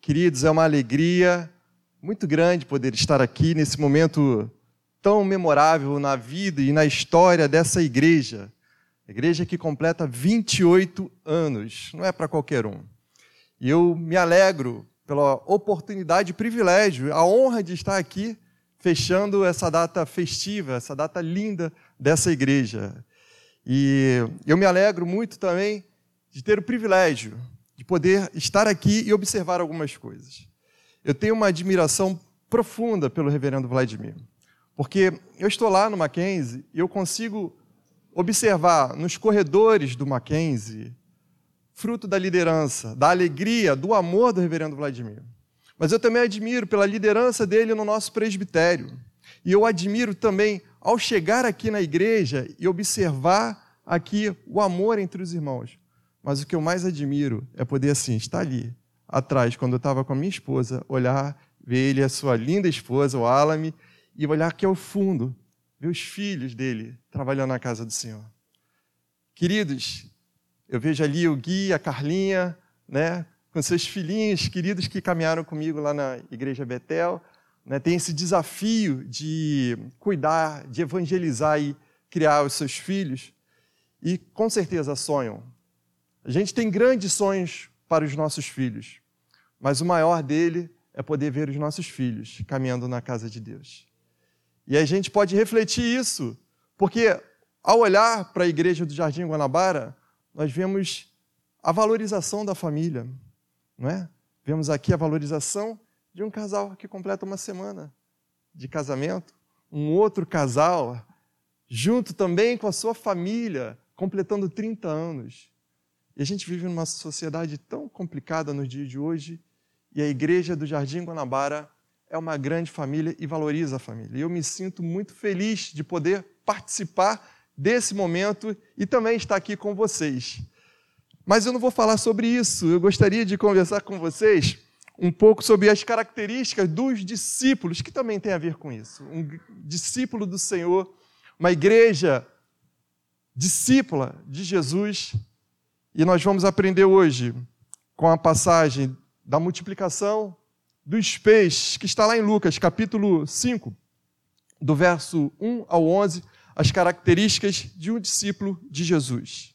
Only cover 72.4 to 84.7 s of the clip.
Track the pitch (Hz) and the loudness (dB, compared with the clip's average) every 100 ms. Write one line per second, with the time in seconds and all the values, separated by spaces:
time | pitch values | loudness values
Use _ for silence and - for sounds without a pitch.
72.4 | 180 165 _ _ _ 135 160 175 165 _ | -2 -6 _ _ _ -2 -2 -4 -10 _
73.4 | _ 165 143 175 - 202 160 214 214 190 | _ -6 -2 -2 -2 -8 -4 -2 0 0
74.4 | - 180 175 196 185 196 185 170 160 165 | -2 -4 -4 -4 -4 -6 -4 -2 0 -2
75.4 | 156 151 156 151 147 147 139 123 - 117 | -4 -6 -6 -4 -4 -2 -4 -6 -12 -8
76.4 | 135 131 131 123 _ 160 170 180 _ _ | -8 -6 -8 -8 _ -2 -2 -4 _ _
77.4 | _ _ - 139 165 175 - 151 175 185 | _ _ -8 -4 0 -2 -2 -6 0 0
78.4 | 156 - 208 226 202 135 143 120 156 160 | -2 -6 -2 0 0 -2 -6 -12 -8 -4
79.4 | 156 143 123 117 110 _ - 180 151 160 | -2 0 -2 -4 -10 _ -4 -2 0 0
80.4 | 160 147 135 120 160 175 165 185 165 117 | 0 -4 -12 -6 -4 -4 -2 -2 -2 0
81.4 | 151 151 147 139 _ _ _ 175 156 147 | 0 0 -2 -8 _ _ _ 0 4 4
82.4 | 143 - 143 - - 196 175 131 - _ | 2 -2 -6 -8 -6 -6 -4 -8 -12 _
83.4 | _ _ _ _ _ _ 165 180 _ - | _ _ _ _ _ _ -6 -6 _ -4
84.4 | 220 220 170 | -2 0 -2